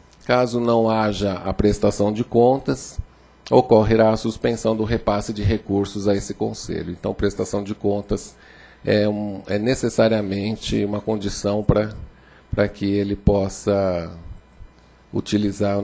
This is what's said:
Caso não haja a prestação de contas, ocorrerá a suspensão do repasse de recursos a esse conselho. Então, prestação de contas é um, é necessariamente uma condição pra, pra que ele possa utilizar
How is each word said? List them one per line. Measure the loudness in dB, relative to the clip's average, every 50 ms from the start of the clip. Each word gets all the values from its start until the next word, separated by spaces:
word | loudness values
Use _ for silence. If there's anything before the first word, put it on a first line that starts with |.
| -20 _ -20 _ -2
Caso | 0 2 2 2 2 0 0
não | 2 4 4 4 4 4
haja | 2 2 2 0 0 0 0 0 -2
a | -2 -4 -4 0
prestação | 2 2 2 4 4 2 0 2 2 0 0 0
de | -2 -4
contas, | 0 2 4 4 4 4 2 0 -4 -4 -4 -6 -10 -10 -12 -12 -12 -16 _ _ _ _ _ _ 2
ocorrerá | 4 4 6 6 6 6 6 6 6 6 6 4 4
a |
suspensão | 2 -2 -4 -6 -2 -2 -2 -2 0 -2 -2 0
do | 0 0
repasse | -2 -2 -2 0 0 -2 -2 -2 -4 -6
de | -2 0
recursos | 0 0 0 -2 -2 -2 0 0 -2 -4 -2 0
a | 0 0
esse | 0 -2 -6 -6
conselho. | -6 -6 -6 -6 -8 -10 -8 -8 -6 -6 -8 -10
Então, | -6 -6 -6 -4
prestação | -2 -2 -2 -2 -2 -6 -4 -4 -6 -4
de | -6 -8
contas | -4 -2 -2 -2 -2 -2 -4 -6 -6 -6 -10 -18 -20 -20 -20 -20 -20 -20 -20 -20 -10 -2
é | 0 2 2 2 2
um, | 0 -2 -4 -6 -8 -10 -6 -4
é | -4 -2
necessariamente | 0 0 0 0 -2 -2 2 2 4 4 4 2 0 -2 -4 -2 -2 -4 -4 -6 -4 -2 -2 0 0
uma | 0 -2 -4
condição | -2 -4 -4 -2 -2 -4 -6 -2 -2 -2 -2 0 2
pra, | 2 2 2 2 0 -6 -12 -16 -16 -18 -20 -20 -20 -20 -20 -12 _ 0
pra | 0 0 0
que | 0 -4 -2
ele | 0 0 0 0 -2 -4
possa | 0 2 2 2 4 2 -2 -4 -4 -2 0 2 2 2 0 0 -2 -4 -8 -12 -14 -16 -16 -18 -18 -20 _ _ -20 -20 -20 _ _ _ _ _ _ _ _ -6
utilizar | -6 -4 -2 -2 0 0 -2 -2 0 -2 0 0 -2